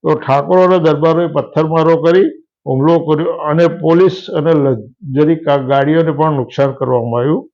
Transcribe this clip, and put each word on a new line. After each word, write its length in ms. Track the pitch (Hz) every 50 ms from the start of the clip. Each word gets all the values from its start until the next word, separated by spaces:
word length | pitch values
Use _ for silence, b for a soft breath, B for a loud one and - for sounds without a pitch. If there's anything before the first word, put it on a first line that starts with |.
તો 140 | - 160 156
ઠાકોર 440 | 151 - - 135 139 143 160 180 185
અને 200 | 185 180 185 180
દરબારોએ 480 | 156 165 156 143 151 165 165 165 175 165
પથ્થરમારો 680 | 143 147 127 - - 156 160 156 160 165 160 160 165
કરી 280 | 160 147 165 170 190 202 320 - - _ _ _ _ _ 139
હુમલો 320 | 131 131 139 156 170 165
કર્યો 320 | 165 151 156 151 165 175
અને 360 | - - 151 151 151 165 170 165
પોલીસ 640 | - - 156 160 165 170 185 185 185 - - -
અને 220 | 190 165 143 160 165
લક્ઝરી 840 | 151 139 135 127 110 107 117 _ _ 208 143 131 143 151 151 165
કા-, 320 | 160 165 147 143 143 131 127
ગાડીઓને 440 | 139 139 139 147 156 165 165 156
પણ 220 | 151 139 156 160 151
નુકસાન 380 | 139 123 - - - 139 139
કરવામાં 500 | 131 - 139 123 127 120 117 120 117 120
આવ્યું. 280 | 123 143 156 233 294 -